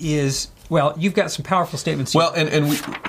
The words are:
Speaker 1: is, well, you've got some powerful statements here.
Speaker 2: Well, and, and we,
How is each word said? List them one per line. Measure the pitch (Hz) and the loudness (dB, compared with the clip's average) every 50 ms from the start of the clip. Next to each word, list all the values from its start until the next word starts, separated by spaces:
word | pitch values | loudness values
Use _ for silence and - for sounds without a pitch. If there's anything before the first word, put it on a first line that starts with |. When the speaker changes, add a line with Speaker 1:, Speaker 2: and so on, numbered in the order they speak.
Speaker 1:
is, | 165 156 151 147 139 135 135 - - - - - - - | -2 -2 0 2 2 0 -2 -2 -6 -10 -14 -20 -6 0
well, | 160 156 139 151 151 156 | 2 2 2 2 0 0
you've | 170 202 - | 0 2 2
got | 208 180 151 | 2 0 0
some | - - 135 | -4 -8 -4
powerful | - 190 185 165 - - 135 | 0 0 0 0 0 -4 -4
statements | - 165 151 139 131 - | -4 -2 -2 -2 -2 2
here. | - 160 | 2 2
Speaker 2:
Well, | 165 170 - | 2 4 2
and, | 170 151 - | 0 0 2
and | - 151 147 147 | 2 2 2 2
we, | 147 - - - - - - | 0 -2 -4 -8 -10 -10 -10